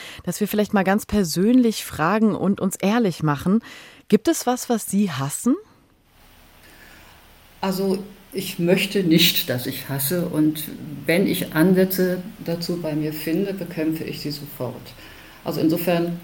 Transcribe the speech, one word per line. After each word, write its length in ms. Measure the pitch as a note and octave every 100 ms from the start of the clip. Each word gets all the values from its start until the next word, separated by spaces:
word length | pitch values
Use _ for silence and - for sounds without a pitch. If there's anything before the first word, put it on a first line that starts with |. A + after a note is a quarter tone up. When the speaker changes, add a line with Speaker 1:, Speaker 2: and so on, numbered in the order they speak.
| - -
Speaker 1:
dass 160 | - -
wir 80 | G#3
vielleicht 280 | G#3+ G3+ G#3
mal 80 |
ganz 240 | F#3+ G3+ -
persönlich 800 | G#3 F3 E3 G3+ B3+ A#3 G#3 -
fragen 500 | - D#3 G#3+ A3 F3
und 260 | F3+ G3
uns 140 | F#3+ -
ehrlich 480 | F#3+ A#3 G#3 -
machen. 380 | D3+ C#3 F3+ G#3+ - - - - -
Gibt 180 | G#3 -
es 180 | D#4+ -
was, 240 | B3 -
was 160 | A#3 -
Sie 240 | G3 G3+
hassen? 460 | C3 C#3 - A#3+ E4+ A4 _ _ _ _ _ - - - - - - - - - - - - - -
Speaker 2:
Also, 360 | F#3+ F#3 G3 F#3+ - - -
ich 280 | F#3+ - -
möchte 440 | F3 F3+ - G3+
nicht, 460 | F3 E3 - - -
dass 160 | B2 -
ich 240 | - -
hasse. 380 | C#3 - F3+ E3+
Und 380 | D#3 D#3 D3+ - - D3+ D3 -
wenn 180 | E3+ G3
ich 300 | - - D#3
Ansätze 640 | F3 F#3 F#3+ F#3 F#3 F3+ - - -
dazu 340 | E3+ E3+ F3
bei 140 | D#3+
mir 180 | D3+ D3+
finde, 440 | D3+ D#3+ E3 G3 G3
bekämpfe 480 | - E3 D#3+ D#3+
ich 160 | - -
sie 100 | D3
sofort. 640 | C#3+ C#3+ - B2 A#2+ - - - - - -
Also 180 | - -
insofern 580 | D#3 E3 - E3+ E3+ E3+